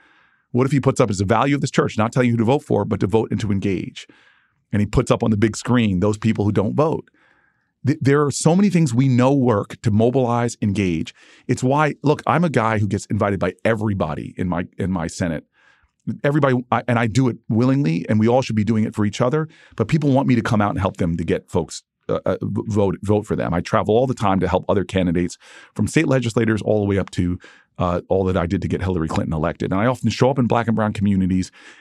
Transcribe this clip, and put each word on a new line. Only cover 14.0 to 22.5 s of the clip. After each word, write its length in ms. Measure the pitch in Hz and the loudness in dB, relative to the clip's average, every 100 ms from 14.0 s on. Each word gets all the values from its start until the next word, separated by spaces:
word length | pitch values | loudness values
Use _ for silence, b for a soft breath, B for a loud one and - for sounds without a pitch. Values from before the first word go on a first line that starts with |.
| 78 73 - - | -4 -6 -10 -6
in 120 | 90 | -4
my, 180 | 85 - - | -4 -6 -6
in 140 | 92 | -4
my 160 | 92 82 | -4 -6
Senate. 380 | - 87 78 - b b b b _ - - | -4 -4 -4 -10 b b b b _ -10 -4
Everybody, 420 | 143 147 139 123 - | -2 2 2 0 0
I, 140 | 113 - | -2 0
and 140 | 117 | 0
I 80 | 117 | 2
do 200 | 113 127 | 2 0
it 80 | - - | -2 -2
willingly, 580 | 110 127 139 151 170 - | 0 2 2 0 -2 0
and 120 | 107 | 2
we 80 | 110 | 4
all 120 | 127 | 2
should 140 | 127 | 2
be 100 | 110 | -2
doing 200 | 104 110 | 0 0
it 100 | 110 | -2
for 100 | 110 | -2
each 160 | 104 - | -4 0
other. 280 | 123 151 156 B B | 0 0 -4 B B
But 140 | - - | -6 0
people 240 | 156 143 | 0 2
want 160 | 131 135 | 2 4
me 80 | 117 | 2
to 60 | |
come 180 | - 107 | 2 0
out 100 | 101 | 0
and 80 | 98 | 0
help 200 | 98 - | -4 -2
them 180 | 90 82 | -2 -2
to 80 | |
get 260 | 85 85 - | -2 -4 -2
folks, 320 | 90 76 - - _ - | -4 -4 -10 -18 _ -6
uh, 120 | - | -4
uh, 120 | 95 95 | -2 -4
v-, 200 | 104 | -4